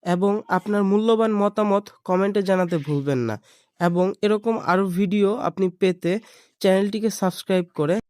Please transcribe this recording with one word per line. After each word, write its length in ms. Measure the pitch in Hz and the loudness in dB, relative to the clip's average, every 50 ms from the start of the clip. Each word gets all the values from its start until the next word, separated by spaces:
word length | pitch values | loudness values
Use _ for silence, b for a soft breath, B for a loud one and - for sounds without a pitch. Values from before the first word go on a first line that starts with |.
| _ | _
এবং 280 | 180 175 180 185 202 202 214 - - | -2 -2 0 0 0 0 -2 -2 -2
আপনার 340 | 185 185 - 208 208 208 202 | -2 -2 -2 0 0 0 2
মূল্যবান 480 | 190 196 208 214 226 226 220 226 220 214 | 2 2 2 2 2 2 2 2 0 2
মতামত 520 | 208 202 202 202 220 214 208 196 202 202 - - _ _ | 2 0 0 0 0 0 0 0 0 -2 -4 -20 _ _
কমেন্টে 360 | - 185 180 190 202 202 214 196 | -2 0 0 0 0 0 -2 0
জানাতে 340 | 180 190 185 185 175 180 165 | 0 0 0 0 0 -2 -4
ভুলবেন 420 | 139 143 151 143 139 139 139 127 | -2 -2 -2 -2 0 0 -2 0
না। 160 | 120 113 107 104 b b b b b b b _ | 0 -2 -4 -6 b b b b b b b _
এবং 260 | 175 175 175 175 180 185 202 - | -2 0 2 2 0 0 -2 -2
এরকম 340 | - 208 214 214 214 226 220 226 - | 0 0 0 0 0 -2 -4 -2 0
আরও 200 | - 175 185 196 190 | 0 2 2 2 0
ভিডিও 380 | 175 175 202 190 185 208 202 196 208 247 | 0 0 0 0 2 2 2 0 0 0
আপনি 280 | - - 170 - 190 185 | -4 -6 -2 -2 -2 -2
পেতে 420 | 175 _ - 190 180 180 - 170 180 220 226 b b b b b b b | -2 _ 0 0 0 0 -2 -2 -2 -2 -6 b b b b b b b
চ্যানেলটিকে 500 | - 196 185 190 196 208 196 220 214 226 | 2 2 2 4 2 0 -2 -2 -4 -4
সাবস্ক্রাইব 560 | 202 - - 185 175 - - _ 190 185 180 170 _ | -4 0 -2 -2 -4 -4 -4 _ 0 0 0 -2 _
করে 200 | - 151 147 175 214 - _ | -4 -2 0 0 -2 -4 _